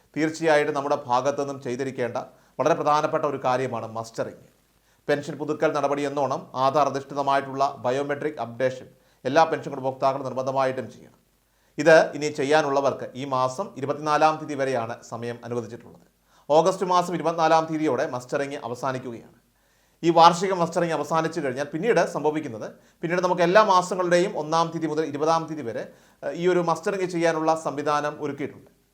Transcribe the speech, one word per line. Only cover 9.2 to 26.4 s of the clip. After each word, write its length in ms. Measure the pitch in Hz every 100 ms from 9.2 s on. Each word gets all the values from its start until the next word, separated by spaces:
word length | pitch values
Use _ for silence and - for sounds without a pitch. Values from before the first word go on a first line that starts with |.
| 131
എല്ലാ 180 | 143 165
പെൻഷൻ 180 | 151 143
ഗുണഭോക്താക്കളും 520 | 135 131 131 135 135 135
നിർബന്ധമായിട്ടും 600 | 120 131 135 131 131 110
ചെയ്യണം. 220 | - 73 _ _ _ _ _ _ -
ഇത് 140 | 151 160 - 143
ഇനി 100 | 151 147
ചെയ്യാനുള്ളവർക്ക് 680 | 135 151 147 135 139 113 117 123
ഈ 20 | 139 131
മാസം 300 | 127 131 208 -
ഇരുപത്തിനാലാം 560 | 175 143 151 151 156 156
തീയതി 160 | 147 143
വരെയാണ് 340 | 135 127 113 117 -
സമയം 260 | 117 117 117 117
അനുവദിച്ചിട്ടുള്ളത്. 600 | 120 110 117 - - _ _ _ _ - 151
ഓഗസ്റ്റ് 300 | 165 180 190
മാസം 200 | 180 175 170
ഇരുപത്തിനാലാം 460 | 151 170 160 160 160
തീയതിയോടെ 360 | 156 156 123 156 127
മസ്റ്ററിങ് 440 | 127 147 139 143 117
അവസാനിക്കുകയാണ്. 720 | 120 139 131 127 113 85 _ _ _ _ _ _ _
ഈ 80 | 165 170
വാർഷിക 360 | 165 175 196 190
മസ്റ്ററിങ് 360 | 165 180 170 156
അവസാനിച്ചു 420 | 143 160 160 165 143
കഴിഞ്ഞാൽ 220 | 123 147
പിന്നീട് 320 | 156 214 170 196 165
സംഭവിക്കുന്നത്, 520 | 147 151 143 110 147 - _ _
പിന്നീട് 200 | 165 175 180
നമുക്ക് 180 | 175 170
എല്ലാ 160 | 190 208
മാസങ്ങളുടെയും 640 | 185 180 190 180 175 190 208
ഒന്നാം 260 | 151 165 165
തീയതി 160 | 165 160
മുതൽ 160 | 151 160
ഇരുപതാം 300 | 139 156 165 156
തീയതി 160 | 156 120
വരെ, 140 | 113 190 - _ _ 143
ഏഹ്, 100 | 143